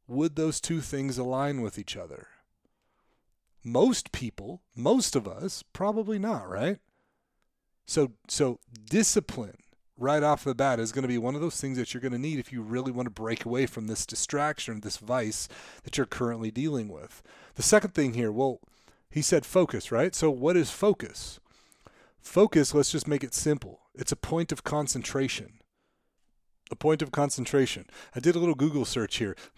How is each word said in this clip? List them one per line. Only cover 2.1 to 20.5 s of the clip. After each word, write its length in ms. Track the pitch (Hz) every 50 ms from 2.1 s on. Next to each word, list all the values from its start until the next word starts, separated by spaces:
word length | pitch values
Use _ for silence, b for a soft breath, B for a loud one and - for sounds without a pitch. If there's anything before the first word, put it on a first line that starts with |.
| 69 64 - - - _ _ _ _ _ _ _ _ _ _ _ _ _ _ _ _ _ _ _ _ _ _ _ _ _ -
Most 480 | 120 117 123 190 262 240 - - -
people, 520 | - - 131 110 - - 98 - 175 180 - _ _
most 400 | 117 120 151 233 262 214 - -
of 140 | 139 104 95
us, 340 | 92 101 - - - - - - _
probably 460 | - 185 202 214 220 214 196 220 202
not, 300 | 190 226 214 127 95 90
right? 300 | 90 98 123 170 208 - _ _ _ _ _ _ _ _ _ _ _ _ _ _ _ _ _ _ _ _ _
So, 260 | - - 160 143 123 110 _ _
so 320 | - - - 147 127 120 - _ _ 123 110 107 -
discipline 680 | 151 208 220 - - 214 - - - 135 110 98 - - _ _ _ _ _ _ _ -
right 240 | 120 135 147 151 147
off 220 | 151 147 143 -
the 100 | 139 127
bat 240 | 117 139 139 127 113
is 140 | 113 110 107
gonna 160 | 135 131 123
be 100 | 123 117
one 160 | 113 123 139
of 60 | 147
those 200 | 160 170 - -
things 160 | - 135 131
that 160 | 123 117 - -
you're 80 | 123
gonna 180 | 123 131 120 120
need 200 | 135 156 156 135
if 140 | 117 - 127
you 100 | 123 110
really 300 | 107 117 123 127 131 123
wanna 180 | 123 127 120
break 340 | 98 - 110 113 117 110 -
away 220 | 113 120 127 135
from 220 | 120 - 123 110 107
this 180 | 110 - -
distraction, 760 | - 113 - - - - 143 147 151 147 - - - 113 107
this 160 | 104 104 -
vice 520 | - 110 107 123 131 117 107 110 - - - B B B B B B B
that 140 | - -
you're 100 | 139 135
currently 440 | - - - 127 117 117 113 113 110
dealing 380 | 107 123 147 156 147 127 110 104
with. 320 | 90 73 76 - - - B B B B B B B
The 60 | - -
second 320 | - - 214 - 196 -
thing 200 | - 147 131 113
here, 160 | 120 120 107
well, 300 | 104 117 135 135 120 - - b b b b b b b b b
he 120 | - 156 147
said 220 | - 185 156 -
focus, 460 | - - 185 175 - - 104 - -
right? 240 | 120 113 143 185 -
So 160 | - 165 156
what 260 | 139 123 127 160